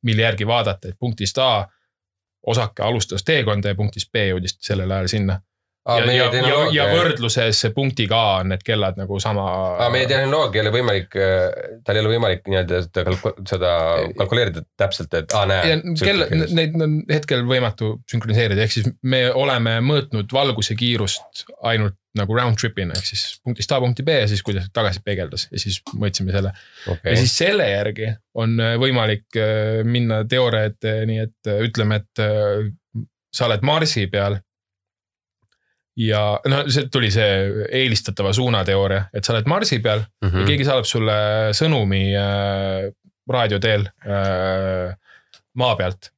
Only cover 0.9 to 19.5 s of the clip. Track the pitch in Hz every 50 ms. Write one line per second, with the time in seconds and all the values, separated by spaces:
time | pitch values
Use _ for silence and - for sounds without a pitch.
0.9 | 92 _ - 123 113 - 104 95 - - 131 131 117 104 98 - _ _ _ _
1.9 | _ _ _ _ _ _ _ _ _ _ _ - 113 120 117 104 - - - 107
2.9 | 120 117 104 - - 95 - - 160 147 123 104 104 104 98 104 101 92 104 104
3.9 | - 104 - _ _ 117 104 98 92 92 90 92 - _ - - 104 98 92 92
4.9 | 95 98 92 92 - 107 101 95 92 95 - _ _ _ _ _ _ _ _ -
5.9 | 117 117 117 120 123 123 127 123 - 127 127 131 139 147 151 - 156 147 143 -
6.9 | - - 175 165 143 120 117 117 - 127 117 113 104 - - 113 104 - 139 135
7.9 | 127 - 113 95 107 113 113 104 98 92 92 95 95 92 - - 113 107 101 95
8.9 | 92 98 98 95 101 98 92 113 104 101 98 95 90 92 95 92 90 90 117 120
9.9 | 120 127 131 123 139 135 135 135 139 156 151 117 98 110 107 104 104 120 127 117
10.9 | 101 95 90 - - 95 98 95 95 92 90 92 - - - - 110 117 - -
11.9 | 101 107 107 107 113 117 117 104 90 90 _ - 98 95 92 85 90 90 90 82
12.9 | _ 95 87 92 92 92 - 110 - - 95 - - 92 90 90 85 85 80 80
13.9 | 85 82 78 82 80 - 101 95 113 120 120 104 82 82 80 _ _ _ 101 95
14.9 | - - 85 78 - 82 80 - - 110 101 95 95 92 85 165 160 160 165 180
15.9 | 170 156 190 190 202 185 165 - - 160 160 151 180 165 165 156 160 165 160 151
16.9 | 151 151 - - 147 151 147 147 143 123 120 120 131 127 123 113 101 - 113 107
17.9 | 107 117 - - - 117 107 113 107 113 117 107 101 98 110 110 - 117 110 139
18.9 | 143 _ - 127 131 131 123 127 123 131 135 143